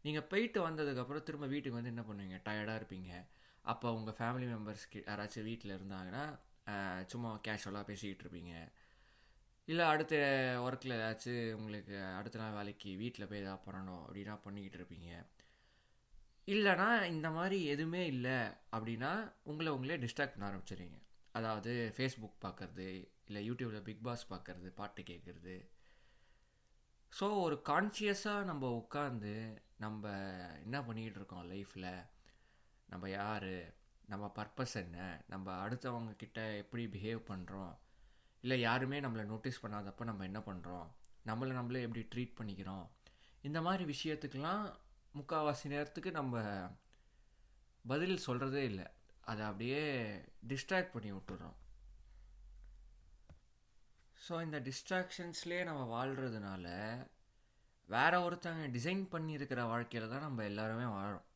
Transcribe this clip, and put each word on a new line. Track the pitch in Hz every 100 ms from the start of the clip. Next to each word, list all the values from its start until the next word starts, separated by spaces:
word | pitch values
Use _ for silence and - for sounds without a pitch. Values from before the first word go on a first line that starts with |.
நீங்க | 147 151
போயிட்டு | 147 196 233 220 165
வந்ததுக்கப்புறம் | 156 143 127 123 147
திரும்ப | 147 151 139
வீட்டுக்கு | 143 135 120
வந்து | 120 117
என்ன |
பண்ணுவீங்க? | 107 104 95 92
டயர்டா | 107 107 107 110
இருப்பீங்க. | 104 92 92 87 92 - - -
அப்போ | - 120 120
உங்க | 113 110
family | 107 117 127 123
members | 113 107 101 -
கி-, | 107 101
யாராச்சும் | 104 104 113
வீட்ல | 107 113 101 95
இருந்தாங்கன்னா, | 95 95 92 113 151 143 - - -
ஆ, | 101 98 92 95
சும்மா | 120 117 107 110
கேஷுவலா | 104 101 101
பேசிக்கிட்டு | 101 101 104 95 -
இருப்பீங்க. | 87 87 82 82 - - - - - - - - - -
இல்ல | 165 165
அடுத்த | 151 156 151 143 135 127 127
ஒர்க்ல | 123 127 131
ஏதாச்சும் | 117 113 110 123 120 113
உங்களுக்கு | 110 110 104 92 98 95
அடுத்த | 92 104 113
நாள் | 110
வேலைக்கு | 104 101 104 101 95
வீட்ல | 117 120 98
போய் | 104
ஏதாவது | 98 95 -
பண்ணணும் | 95 95 90 71
அப்படின்னா | 95 101 104
பண்ணிக்கிட்டு | 101 101 98 90 90
இருப்பீங்க. | 85 85 107 - - - - - - _ - _ - - - -
இல்லைன்னா, | 202 202 175 208 233
இந்த | 180 160 160
மாதிரி | 160 185 196 156
எதுவுமே | 143 160 175 175
இல்ல | 127 123 131 107 - -
அப்படின்னா, | 113 110 113 135 196 214 -
உங்களை | - 151 160
உங்களே | 135 131 165
distract | 120 - 139 -
பண்ண | 101
ஆரம்பிச்சிடுவீங்க. | 98 - 92 87 - - - -
அதாவது, | 110 113 107 110 120 113 -
Facebook | 131 127 110 -
பார்க்கறது, | 98 92 90 87 95 92 - - -
இல்ல | 101 107
YouTube-ல | 120 120 107
Bigg | 101 107
Boss | 120 120 -
பார்க்கறது, | 92 - 90 92
பாட்டு | 92 101 -
கேட்கறது. | 92 87 85 85 85 92 - - - - - - - - _ _ _ - - - -
So, | - 196
ஒரு | 208 170 143 -
கான்ஷியஸா | 151 208 208 208 202 214 208
நம்ம | 190 151 131
உட்கார்ந்து, | 117 113 143 143 117 104 107 110 110 - -
நம்ம | 107 107 104 98 98 92 87 76
என்ன | 90 139
பண்ணிக்கிட்டு | 117 113 113 98
இருக்கோம் | 98 90 87
லைஃப்ல, | 95 98 92 92 92 87 - - - - - - - -
நம்ம | 92 95
யாரு, | 98 104 107 95 92 82 - - - -
நம்ம | 101 104 -
purpose | 104 - 127
என்ன, | 110 87 85 92 82 -
நம்ம | 95 95 92 101
அடுத்தவங்க | 127 131 120 113 104
கிட்ட | 113 113 110 104
எப்படி | 101 120 117
behave | 98 107 113
பண்றோம், | 110 95 87 95 92 - - - - - - -
இல்ல | 123 127
யாருமே | 117 127 131 143
நம்மளை | 139 113 104
notice | 110 127 120 110
பண்ணாதப்ப | 104 98 -
நம்ம | 117 101
என்ன | 92 104
பண்றோம், | 101 92 85 87 85 - - - 110
நம்மளை | 113 131
நம்மளே | 127 120 127
எப்படி | 117 113 107 120
treat | 123 -
பண்ணிக்கிறோம், | 107 95 92 95 80 - - - - -
இந்த | 139 160
மாதிரி | 165 190 165
விஷயத்துக்கெல்லாம் | 139 160 151 147 135 156 202 202 - - - -
முக்காவாசி | 143 135 160 151 135
நேரத்துக்கு | 143 143 147 - 185
நம்ம | 165 135 120 104 98 90 - - - - - - - - - - - 117
பதில் | 143 180 180 -
சொல்றதே | 123 135 139
இல்ல. | 131 95 87 - - - -
அதை | 110 107
அப்படியே | 98 120 139 151 131 110 98 - - 113
distract | 135 - 185 180
பண்ணி | 117 104
விட்டுறோம். | 98 - 185 165 - - - - - - - - - - - - - - - - - - - - - - - - - -
So, | - - 165
இந்த | 165 151
டிஸ்ட்ராக்ஷன்ஸ்லயே | 127 131 - 185 180 - 170 165 170 175
நம்ம | 180 151 123 117 131
வாழ்றதுனால, | 135 131 110 101 95 87 90 107 120 - - - - _ _ - _ -
வேற | 110 147 180 175
ஒருத்தங்க | 175 175 160 147
design | 120 139 190 185
பண்ணியிருக்கிற | 165 160 151 143 123
வாழ்க்கையில | 120 117 117 117 110
தான் | 131
நம்ம | 151 123
எல்லாருமே | 104 101 110 113
வாழறோம். | 123 101 101 95 -